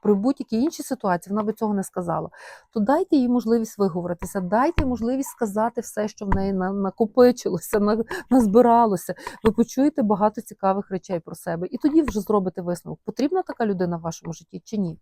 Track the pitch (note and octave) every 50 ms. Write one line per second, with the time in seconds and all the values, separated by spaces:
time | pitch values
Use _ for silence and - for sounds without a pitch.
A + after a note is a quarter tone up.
0 | _ G#3 G#3 G3 G3 B3+ C#4 _ B3 _ - A3 B3 E4 E4 - D4 - C4+ B3+
1 | - G3+ F3+ F3 - F#3 G3 G#3+ G#3+ G#3 G#3+ - A3+ G#3+ G#3 G3 F#3+ - _ -
2 | F3+ E3+ E3 D#3 D#3 - _ - - - - - _ _ _ A3+ G#3 G3 C#4 D#4+
3 | F#4+ - - D4 B3 A#3+ B3 B3 G#3+ A3 A3+ A#3 A3+ G#3+ - - G3+ G3 D#3 F3+
4 | F3 F3+ F3 E3+ - F3 - G3+ F#3 F3+ G3 A3 C4 D#4 E4+ - D#4 C4 B3 A3
5 | A3 A#3 B3+ C4+ C#4 - - _ B3 G#3+ G3 G#3 A3 A#3 A#3 - A3 - - -
6 | G#3 G#3+ - - G#3+ G3 F#3+ G3 G3 G3 G3 F#3+ F#3 F#3 G3 G3+ G3 F#3+ F#3 _
7 | A#3 G#3+ - - B3 B3 B3 B3 - - F#3 F3 - - - G#3+ G#3 G#3 G#3 G#3+
8 | A#3 - - - - _ A#3+ C4 A#3+ G#3 F#3+ A#3 B3 A#3+ A#3 A#3 A#3 A3 G3+ F3
9 | - - F3+ - - - - - _ A3 G#3+ - A#3 A3+ - - C4+ D4+ C#4+ -
10 | C4 G3+ G#3 F3 G3+ G#3+ G#3+ - A3 - G#3 _ - F#3+ F#3+ G3 G3+ _ G3 F#3
11 | _ - - E3+ D#3+ - E3+ D#3+ - - E3+ E3 F3 - - B3 - D4+ C#4 D#4+
12 | D#4 B3+ G3 G#3+ F#3+ - G#3+ G#3 G3 F#3 - - F3 F3 F3 E3+ _ E3 D3+ -
13 | _ - G3+ - A#3+ D4 F#4 F#4+ F4+ - C#4+ _ A#3 G#3+ G3+ F3+ F#3 F3 F3 E3+
14 | E3 E3 D#3+ - _ E3+ E3 - E3 _ - F#3 _ - - G#3 G3 E3+ D#3+ -